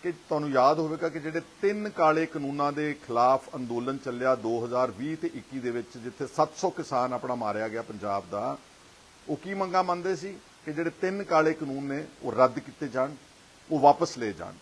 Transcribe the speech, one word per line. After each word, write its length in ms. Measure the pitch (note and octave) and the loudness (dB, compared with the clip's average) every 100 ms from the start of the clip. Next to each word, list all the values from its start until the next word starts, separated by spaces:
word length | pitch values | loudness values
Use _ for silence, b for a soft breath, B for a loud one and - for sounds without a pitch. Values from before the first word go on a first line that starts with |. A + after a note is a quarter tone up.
ਕਿ 100 | F3 | -6
ਤੁਹਾਨੂੰ 380 | E3 - D3+ D3 | -8 -4 -2 2
ਯਾਦ 280 | C3+ C3 D#3 | 6 6 6
ਹੋਵੇਗਾ 300 | D#3+ D#3 E3 | 0 -2 -4
ਕਿ 100 | D#3 | -4
ਜਿਹੜੇ 220 | D3 D#3+ | -4 -6
ਤਿੰਨ 480 | E3 - G3 G#3 G#3 | -6 -2 0 0 -6
ਕਾਲੇ 380 | - D#3 D#3 D#3+ | 4 4 4 0
ਕਾਨੂੰਨਾਂ 460 | D#3+ C#3 C#3+ C#3+ | -4 -4 -2 -2
ਦੇ 220 | C#3+ D3+ | 0 -4
ਖਿਲਾਫ 640 | C#3+ - A#2 B2 C3+ - B2+ | -4 -2 4 6 4 0 -8
ਅੰਦੋਲਨ 420 | B2 A#2 B2 C3+ | -4 -4 -2 -4
ਚੱਲਿਆ 300 | C3+ A#2+ C3 | -6 0 2
ਦੋ 300 | B2+ A2+ A#2 | 2 2 -2
ਹਜ਼ਾਰ 260 | A#2 B2 B2+ | 0 0 0
ਵੀਹ 260 | G2 C#3+ D#3 | -2 -8 -6
ਤੇ 140 | E3+ | -6
ਇੱਕੀ 240 | C#3 - C3+ | -8 -12 -8
ਦੇ 120 | B2 | -4
ਵਿੱਚ, 280 | A#2+ A#2 B2+ | -6 -8 -12
ਜਿੱਥੇ 280 | A#2 - C3+ - | -14 -10 -8 -2
ਸੱਤ 140 | D#3 - | -2 0
ਸੌ 140 | F#3 | -4
ਕਿਸਾਨ 420 | - C#3 B2+ B2+ | -4 -2 0 0
ਆਪਣਾ 220 | B2 B2+ | -2 -4
ਮਾਰਿਆ 340 | B2 A2 G#2 A2 | -4 -2 -2 -4
ਗਿਆ 140 | A2+ | -6
ਪੰਜਾਬ 420 | A2+ G#2+ G2+ G2 F#2 | -8 -8 -4 -4 -4
ਦਾ, 280 | G2 A#2+ C#3 - - - - - - - | -4 -4 -6 -12 -20 -20 -20 -20 -20 -8
ਉਹ 80 | D3 | -8
ਕੀ 180 | F3+ | -6
ਮੰਗਾਂ 300 | G3 F#3 F#3 | -4 0 0
ਮੰਨਦੇ 320 | F3+ F3 F3+ F#3 | 0 0 -2 -4
ਸੀ 200 | F#3+ F#3 - - - | -6 -14 -20 -14 -8
ਕਿ 60 | |
ਜਿਹੜੇ 180 | D3+ E3 - | -4 -4 -2
ਤਿੰਨ 220 | F#3 G3 | -2 -2
ਕਾਲੇ 300 | G3 E3 D#3 | 2 4 4
ਕਾਨੂੰਨ 320 | D#3 D3 C3+ | 0 -4 -6
ਨੇ 200 | C#3 C#3 D#3 - | -4 -6 -8 -8
ਉਹ 100 | B2+ | -4
ਰੱਦ 260 | A#2 B2+ A#2+ | 4 4 4
ਕੀਤੇ 300 | - - D3 | -10 -10 -6
ਜਾਣ, 220 | B2+ C3 D3 - - - - - | -2 -2 -4 -20 -20 -20 -20 -4
ਉਹ 100 | D#3 | 6
ਵਾਪਸ 380 | C#3+ C#3+ E3 B2+ | 8 8 2 -2
ਲਏ 140 | A2+ | -4
ਜਾਣ। 200 | E2+ F2 E2+ | -4 -10 -14